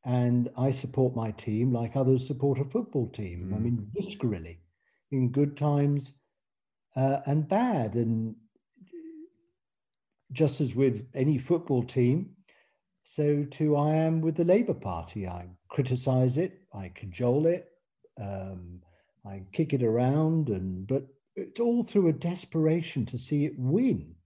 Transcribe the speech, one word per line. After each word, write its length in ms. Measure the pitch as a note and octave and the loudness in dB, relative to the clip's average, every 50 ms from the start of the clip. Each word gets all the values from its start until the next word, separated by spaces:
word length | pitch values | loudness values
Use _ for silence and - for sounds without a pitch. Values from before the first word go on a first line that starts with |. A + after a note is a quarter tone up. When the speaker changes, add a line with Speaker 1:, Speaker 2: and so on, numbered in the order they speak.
| _ | _
Speaker 1:
And 460 | B2+ B2 B2 B2 B2 B2 B2 A#2+ B2 - | 0 0 2 4 4 4 2 0 0 -2
I 140 | - B2+ C#3 | 0 0 0
support 440 | C3 C3 - A#2+ - - C3 C3 B2+ | 0 -2 -6 -6 0 2 2 2 2
my 140 | A#2 A2 G#2+ | -2 -4 -4
team 400 | G#2 - - - G#2+ A2 A#2+ C3+ | -6 -6 -4 -2 0 0 2 2
like 240 | B2 A#2 A#2 A2+ - | 2 0 -2 -2 0
others 300 | C3+ C3 B2+ C3 B2+ C3 | 2 4 4 4 2 2
support 340 | - C#3+ B2 C#3 C#3+ C3+ C3 | -4 -4 0 0 0 0 0
a 40 | C#3+ | -2
football 440 | C#3+ - A#3 A#3 - - C#3+ A#2 A2 | -2 -2 -4 -4 -2 -2 -2 -2 -2
team. 440 | - - G#2 F2+ F2 F2 F2+ F#2 G2 | -4 -8 -8 -8 -8 -8 -6 -4 -2
I 20 | |
Speaker 2:
Mm. 60 | G#2+ | -2
Speaker 1:
mean, 280 | A2+ A#2+ A#2+ A2 G2+ G#2 A#2 | 0 0 0 -2 -4 -6 -6
viscerally, 600 | G3+ F#3+ - - - - A#2+ G2+ F2 D#2+ E2+ E2 - _ _ _ _ _ _ _ _ _ _ | -6 -6 -6 -6 -4 -2 -2 -2 -4 -6 -12 -14 -18 _ _ _ _ _ _ _ _ _ _
in 200 | C#3 C3+ B2+ A#2+ | -2 -2 0 0
good 260 | B2+ C#3 D3 D3 C#3+ | 2 0 0 0 0
times, 560 | - C#3+ D3 D3 C#3+ C#3+ C#3+ C#3+ C#3+ C#3 - - _ _ _ _ _ _ _ _ _ _ _ _ _ _ _ _ | -2 0 0 2 2 2 2 0 -2 -4 -8 -20 _ _ _ _ _ _ _ _ _ _ _ _ _ _ _ _
uh, 240 | C3 C3 C3+ C3+ C#3 - | 0 2 2 2 0 0
and 220 | C3+ C#3+ D#3 D3+ D#3 | 0 0 0 2 2
bad. 460 | F#3+ G#3 B3 B3+ A3 D3+ A#2 G#2+ G#2 | 2 2 2 2 2 0 0 0 0
And 420 | A#2+ A#2 A2+ A2+ A2 A2+ A2+ A2 - _ _ _ _ _ _ _ _ F#3 _ F4+ E4+ D#4+ D#4+ D#4+ D#4 D#4+ F#4 _ _ _ _ _ _ _ _ _ _ _ _ _ _ _ _ _ _ _ _ | 0 0 2 0 0 -2 -4 -8 -12 _ _ _ _ _ _ _ _ -20 _ -18 -16 -16 -16 -16 -18 -20 -20 _ _ _ _ _ _ _ _ _ _ _ _ _ _ _ _ _ _ _ _
just 280 | C3+ B2 D#3 D3 - - | 0 2 2 2 2 0
as 140 | D3+ A#2+ G2 | -2 -2 2
with 320 | A#2+ C#3 C3 A#2 G#2 - - - | 4 4 4 2 0 -6 -8 -2
any 240 | C#3+ C3 D3 D3+ B2 | 0 2 2 2 0
football 440 | C3 - F3 E3 E3 - C#3 B2 | 2 0 0 0 2 0 0 0
team, 540 | A#2+ B2 - C3+ A#2+ B2 C3+ E3+ G3 - - _ _ _ _ _ _ _ _ _ _ _ _ _ _ | 0 0 0 2 4 4 4 2 0 -4 -12 _ _ _ _ _ _ _ _ _ _ _ _ _ _
so 400 | _ - - D3+ D3 D3 C#3+ D3 | _ -4 0 2 2 2 2 0
too 320 | C#3+ - - D#3 D3+ D3 | -4 -4 -2 0 2 2
I 180 | C#3+ D3 D3+ D#3 | 2 2 2 2
am 260 | D#3+ D#3+ D#3+ D#3+ D#3+ | 4 2 2 2 2
with 140 | D#3+ E3 D#3 | 0 0 0
the 80 | D#3+ E3+ | 2 4
Labour 300 | E3+ F#3 A3 A#3+ G3+ D#3 | 4 4 4 4 0 -2
Party. 520 | - - F#2+ F2 E2 E2 - - G#2 F#2+ | -4 -4 -6 -6 -6 -8 -8 -8 -8 -6
I 200 | F2+ F2 F2 F2+ F2+ F#2 _ _ _ | -6 -8 -10 -12 -14 -18 _ _ _
criticise 680 | - - C3 B2+ B2+ B2 - C3+ C3 B2+ B2+ B2+ B2+ | -2 -2 0 0 -2 -2 0 2 2 4 4 4 2
it, 260 | D3 F3+ F#3+ F#3+ - _ _ - | 0 -2 -2 -4 -14 _ _ -12
I 140 | G2+ F#2+ F#2 | -12 -12 -12
cajole 580 | F#2 - - G2 F#2 - B2 A#2+ B2 C#3+ D#3 | -12 -14 -14 -14 -6 -2 0 2 2 4 4
it, 240 | E3 F3 F3+ - - _ _ _ _ _ _ _ _ _ - | 2 2 0 -4 -14 _ _ _ _ _ _ _ _ _ -12
um, 640 | G#2+ G2 G2 F#2+ F#2+ F#2+ F#2+ F2+ F2+ F2 F2+ F2 E2 _ _ _ _ _ _ _ _ | -8 -8 -6 -8 -8 -8 -10 -12 -14 -14 -16 -18 -20 _ _ _ _ _ _ _ _
I 180 | G#2 G2 G2 F#2 - | -14 -14 -14 -14 -10
kick 200 | - - - B2+ | -2 -2 -2 0
it 100 | C#3 C3 | 0 0
around, 680 | B2 A2+ A2 A#2+ B2 B2+ C#3 D3+ D#3 D#3 E3 D#3+ D3+ B2+ | 2 2 2 4 4 4 4 4 2 2 2 2 0 0
and 380 | G#2 F#2 F#2 F#2+ F#2 F2+ F#2+ | -2 -2 -2 -4 -6 -6 -4
but 200 | G#2+ C3 C#3 C3+ - - _ _ _ _ | -2 -2 -2 -2 -6 -20 _ _ _ _
it's 240 | - F#3+ - - - | -12 -12 -10 -4 -2
all 240 | A#3+ A#3+ A#3+ A#3+ A3 | 0 2 2 0 0
through 240 | - - G3+ F#3 E3 | 2 2 4 4 4
a 40 | |
desperation 960 | D#3 - - E3+ F3+ F3+ - - - D#3+ D#3 D#3 D#3+ E3+ E3 - - C#3 A#2+ | 2 2 -2 -4 -4 -4 -10 -4 -2 2 4 4 2 2 0 -4 -4 -4 -4
to 120 | B2+ - A#2+ | -4 -4 -10
see 260 | - - D3+ D3 C#3+ | -6 -2 0 0 0
it 100 | D3 - | 0 -2
win. 600 | - B2+ B2+ D3 G#3+ B3+ C4 F#3 F2 D2+ E2 - _ _ | -2 0 2 2 2 2 2 0 0 -4 -10 -18 _ _